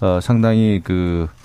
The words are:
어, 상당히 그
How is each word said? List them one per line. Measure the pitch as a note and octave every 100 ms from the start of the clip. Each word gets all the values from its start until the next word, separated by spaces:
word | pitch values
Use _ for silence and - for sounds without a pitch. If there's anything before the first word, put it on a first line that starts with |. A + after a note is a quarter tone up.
어, | G2 F2+
상당히 | - A#2+ A2+ A2 A2 G2+
그 | E2+ F#2 F2+ E2+ E2 -